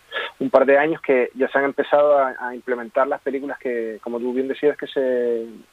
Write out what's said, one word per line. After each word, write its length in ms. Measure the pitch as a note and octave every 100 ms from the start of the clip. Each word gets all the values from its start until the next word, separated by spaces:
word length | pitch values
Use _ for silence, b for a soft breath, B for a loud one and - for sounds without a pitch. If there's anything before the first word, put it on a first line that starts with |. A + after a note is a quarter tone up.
| - B B B
un 120 | C3+
par 160 | C3 C3
de 120 | C#3
años 220 | D#3 E3
que 280 | - B2+ A#2+
ya 140 | B2 C3
se 100 | C#3
han 60 |
empezado 540 | C#3 - - D3 D3 C#3+
a, 160 | C3 -
a 140 | B2
implementar 520 | B2 B2+ A#2+ A2+ C#3 C3
las 140 | C#3
películas 380 | C#3 C3 C#3 B2
que, 400 | C3 A#2+ A2+ G#2+
como 160 | A#2+ A#2+
tú 140 | B2
bien 160 | B2+ C3+
decías, 280 | - D3 C3
que 100 | C#3
se, 600 | C#3+ C3 B2 A#2+ A#2 A2+ A2 -